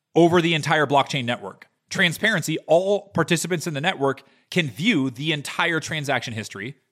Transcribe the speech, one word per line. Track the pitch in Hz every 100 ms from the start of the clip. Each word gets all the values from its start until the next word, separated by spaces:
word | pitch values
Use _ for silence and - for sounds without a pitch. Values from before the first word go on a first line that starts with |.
| _
over | 160 170 175
the | 170
entire | 156 143 156 131
blockchain | 139 135 143
network. | 120 117 98 - - _ _
Transparency, | - 175 - 214 196 - 156 -
all | 165 190 202 -
participants | 165 160 165 170 175 175
in |
the | 139
network | 170 185 139 131 - _ _
can | 180 151
view | 113 214 170 131
the | 120 151
entire | 147 - - 170 160
transaction | - 156 139 127 -
history. | 113 101 101 113 - _